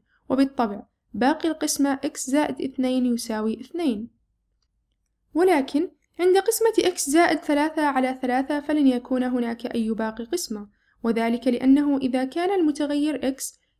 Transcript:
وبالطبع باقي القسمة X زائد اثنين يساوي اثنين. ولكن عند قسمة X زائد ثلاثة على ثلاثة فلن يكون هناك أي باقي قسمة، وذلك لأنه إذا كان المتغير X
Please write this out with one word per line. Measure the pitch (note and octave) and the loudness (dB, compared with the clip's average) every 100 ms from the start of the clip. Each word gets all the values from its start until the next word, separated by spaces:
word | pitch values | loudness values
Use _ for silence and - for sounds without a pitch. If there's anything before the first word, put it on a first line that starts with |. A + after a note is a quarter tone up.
| _ _ - | _ _ -2
وبالطبع | C4 C4+ - A3+ G3+ - _ _ | 0 0 0 -4 -4 -14 _ _
باقي | G3+ B3+ D#4 E4 | -2 0 0 -2
القسمة | D#4 D#4 - C#4 C#4 D4+ | -2 -2 0 0 0 -4
X | - - | -6 -2
زائد | C#4 D4+ B3+ | 0 0 -2
اثنين | C4+ C4+ B3+ B3+ B3 | -6 -4 -2 0 0
يساوي | A#3 - G#3+ A3 A3 | -2 -4 -4 -4 -4
اثنين. | - E4+ D#4 G#3 A#3 _ _ _ _ _ _ _ _ _ _ _ _ | -8 -4 -2 -2 -6 _ _ _ _ _ _ _ _ _ _ _ _
ولكن | D4+ F#4 D4+ C4+ C#4+ F4+ - _ - | 0 4 4 2 -2 -4 -8 _ 0
عند | F4+ F#4+ | 2 4
قسمة | F#4+ - A4+ A4 F4+ | 2 2 2 2 2
X | F4+ C#4+ | 0 2
زائد | D#4 E4+ D#4+ | 4 4 2
ثلاثة | - C#4+ D#4 D#4+ D4 | 0 0 0 0 0
على | C4 B3+ C4 | 0 -2 -2
ثلاثة | B3 B3+ C4+ D4 | -2 -2 -2 -4
فلن | D4 D4+ C4+ | -2 2 4
يكون | B3 B3 B3+ | 2 0 -2
هناك | B3+ B3 A#3 A#3 A#3+ A#3+ | 0 -2 -2 -6 -6 -4
أي | A3 | -2
باقي | A3 A3 A3 | -2 -4 -6
قسمة، | A#3 F4 - G#3 G#3 _ _ _ | -6 -6 -6 -8 -12 _ _ _
وذلك | A3+ A3+ A#3 A#3+ C4 | -2 0 0 0 0
لأنه | A#3+ C4 C#4 D4 C4+ | 2 6 6 4 0
إذا | C4 B3+ C4 | 0 -2 -4
كان | E4+ F#4 G4 | -2 0 2
المتغير | D4+ D4 C#4+ D4 D4+ C#4+ - C4+ | 0 0 -2 0 -2 -2 -4 -4
X | - - _ | -10 -14 _